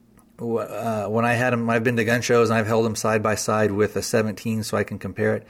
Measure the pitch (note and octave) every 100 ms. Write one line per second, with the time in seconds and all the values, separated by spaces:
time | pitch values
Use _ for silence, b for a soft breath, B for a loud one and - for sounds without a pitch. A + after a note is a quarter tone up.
0 | _ _ _ - A#2 A2+ G#2 G#2 A#2 A2
1 | G2+ A2+ A#2 A#2+ B2+ A#2+ A#2 A#2 A2+ A#2+
2 | A2+ A#2+ - A#2+ A2+ A2+ G#2+ A2+ A2+ G2+
3 | A2+ A2 G#2+ G#2 - G#2+ G#2+ G2 G#2 F#2+
4 | - A#2 G#2+ G2 A#2 A2 G#2 G#2+ G#2 G#2
5 | G2 F2+ G#2+ A2+ B